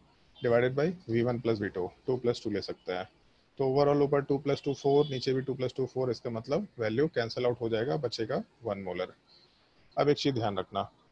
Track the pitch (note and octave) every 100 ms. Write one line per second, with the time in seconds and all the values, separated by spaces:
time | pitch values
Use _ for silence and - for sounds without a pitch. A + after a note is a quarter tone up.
0 | _ _ _ - C3 A#2+ B2+ C3+ D#3+ F3+
1 | - A#2 A#2+ A#2+ A#2 A2 G2+ F2+ F2+ -
2 | - B2+ A#2+ A#2 A2+ G2+ - F2+ - F2+
3 | F#2+ _ _ _ _ - C3+ C3+ C#3+ D3
4 | C#3+ C#3+ C#3 C#3 C#3 C#3 C#3+ C3+ C#3 C#3
5 | D3 C3 C3+ C3 C3+ B2+ B2+ - B2+ C3
6 | B2+ A2+ B2 A2+ A#2+ D3+ G#3 - A2 A2
7 | D#3 - A2+ B2+ B2 A#2+ A2+ A2 B2+ D#3+
8 | B2 - A2 D3+ - _ A2+ G2 F#2+ F2+
9 | F#2 - _ _ _ _ _ _ _ -
10 | C#3 C#3+ D3 B2 A2 G2 F#2 G2+ G2 -
11 | _